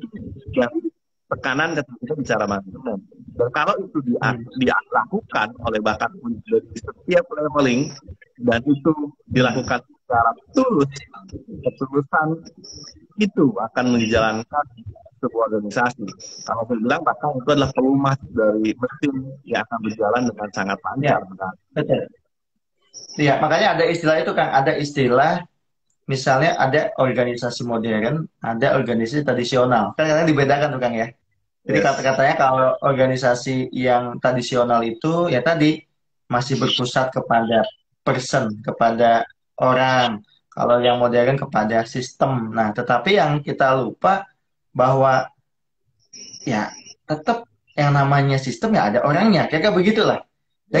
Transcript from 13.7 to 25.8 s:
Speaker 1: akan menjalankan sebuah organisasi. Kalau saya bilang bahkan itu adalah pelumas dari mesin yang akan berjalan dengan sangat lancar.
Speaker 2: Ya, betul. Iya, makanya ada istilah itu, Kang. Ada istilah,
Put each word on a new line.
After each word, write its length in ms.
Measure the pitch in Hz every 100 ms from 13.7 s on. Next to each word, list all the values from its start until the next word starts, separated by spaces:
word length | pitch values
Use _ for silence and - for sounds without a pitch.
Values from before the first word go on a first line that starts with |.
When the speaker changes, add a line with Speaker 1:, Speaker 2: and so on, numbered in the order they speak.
Speaker 1:
akan 140 | - 123
menjalankan 680 | 120 113 113 110 110 113 147 143 - - - - _
sebuah 320 | 127 117 110
organisasi. 500 | 107 104 92 120 - 101 - - -
Kalau 220 | - 110 113
saya 120 | 117
bilang 200 | 117 156 151
bahkan 240 | - 147 135
itu 100 | 123
adalah 160 | 143 135
pelumas 460 | 131 131 139 139 135 -
dari 400 | - 107 107 110
mesin 400 | 107 123 - 147 135 131 - -
yang 160 | 113 107
akan 80 | 117 107
berjalan 360 | 110 104 117 123
dengan 140 | 104 104
sangat 280 | 107 98 98
lancar. 380 | 98 127 143 101
Speaker 2:
Ya, 280 | 95 95 92 - _
betul. 320 | 151 151 120 - - _ _ _ _ _ _ _ - - -
Iya, 180 | 147 135
makanya 400 | 151 165 208 156
ada 60 | 165
istilah 300 | 170 156 156
itu, 160 | 175
Kang. 160 | 180 147
Ada 220 | 135 156 143
istilah, 680 | 143 - 123 123 151 175 - _ _ _